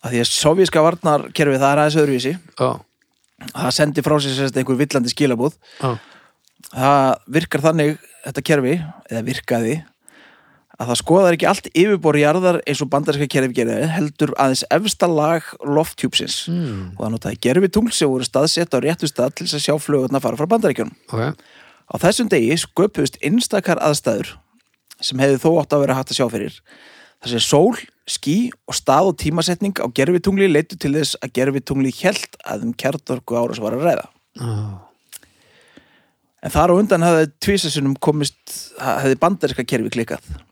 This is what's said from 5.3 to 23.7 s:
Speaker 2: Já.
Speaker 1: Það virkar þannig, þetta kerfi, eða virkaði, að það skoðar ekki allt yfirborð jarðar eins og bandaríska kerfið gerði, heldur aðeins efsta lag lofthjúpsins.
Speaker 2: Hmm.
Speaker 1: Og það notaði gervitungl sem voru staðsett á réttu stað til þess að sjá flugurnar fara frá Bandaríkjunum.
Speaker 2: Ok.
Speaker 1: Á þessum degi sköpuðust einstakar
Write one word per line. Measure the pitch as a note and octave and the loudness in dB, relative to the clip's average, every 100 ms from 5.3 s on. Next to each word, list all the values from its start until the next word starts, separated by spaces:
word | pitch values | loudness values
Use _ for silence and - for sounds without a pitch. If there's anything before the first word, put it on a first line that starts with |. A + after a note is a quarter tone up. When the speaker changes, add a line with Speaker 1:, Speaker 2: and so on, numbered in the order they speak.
| A#2 C3+ - _ - | 0 -2 -4 _ -8
Speaker 2:
Já. | C3+ A2+ - - _ _ _ _ - | -6 -6 -12 -20 _ _ _ _ -16
Speaker 1:
Það | - C3 C#3+ C3 B2 - | -2 2 4 2 0 -2
virkar | C#3+ E3 D3 | -2 -2 0
þannig, | D#3 D#3+ D3+ D#3 - - | 2 2 0 -2 -12 -16
þetta | - C3+ C#3 | -10 -8 0
kerfi, | D3+ B2+ E3+ D#3 - _ | 0 2 -2 -4 -14 _
eða | A2+ | -6
virkaði, | A#2 B2+ - A#2+ A2+ D#3 D#3+ _ _ - - _ _ _ _ | -4 -6 -2 -2 0 -4 -8 _ _ -20 -20 _ _ _ _
að | _ A#2 | _ -4
það | A#2+ | -4
skoðar | - F3 F#3 E3+ | 2 4 4 4
ekki | - | 2
allt | G3 - | 0 -2
yfirborð | D#3+ G3+ G3 D#3+ D3 | 2 2 4 2 4
jarðar | D3 E3 F#3 E3+ | 2 4 2 2
eins | - C#3+ | -2 -4
og | C#3 | -2
bandaríska | C#3 D3 C#3+ C#3+ | -2 0 -2 0
kerfið | C#3+ C3 | 0 0
gerði, | A#2+ A#2 A2 D#3 | 0 -2 -2 -2
heldur | D#3+ D3+ - D3+ | -2 -4 -2 -4
aðeins | - C3+ C3 - | 0 0 0 0
efsta | D#3+ G#3 - F3 | 0 0 0 0
lag | D#3+ D3+ E3 - - | 2 2 0 -4 -10
lofthjúpsins. | C#3+ D3 D#3+ - C3 - - - | -2 0 0 -4 -4 -2 -4 -8
Speaker 2:
Hmm. | - F3 D#3 G2+ F#2 | -6 -6 -4 -6 -10
Speaker 1:
Og | F#2+ | -8
það | A2 | -6
notaði | A2+ - G#2 | -4 -6 -2
gervitungl | A#2 C#3 F#3+ G#3+ A3+ | 2 2 4 2 0
sem | - D3 | 0 0
voru | B2+ B2 | 0 -2
staðsett | B2+ D3+ - E3+ | 0 0 0 0
á | B2+ | 0
réttu | C3+ E3 D#3+ | 0 -2 -4
stað | - B2+ - | -2 -4 -2
til | F3 | -8
þess | D3 | -4
að | - | -2
sjá | D3+ | -2
flugurnar | - C#3+ C3 C3+ | 0 0 0 -2
fara | B2 A#2 | -2 -4
frá | D#3+ | 0
Bandaríkjunum. | A3+ G#3+ B2+ - - | 2 2 0 -6 -8
Speaker 2:
Ok. | - A2 B2+ - _ - - _ _ | -8 -4 -4 -6 _ -20 -20 _ _
Speaker 1:
Á | - | 0
þessum | E3+ G#3+ A3+ | 2 2 2
degi | E3 A2+ E3 | 2 2 0
sköpuðust | - - G#3 - C#3 - | -2 0 0 0 -4 -2
einstakar | D3 A3 - G3+ F#3 | 0 0 0 -2 0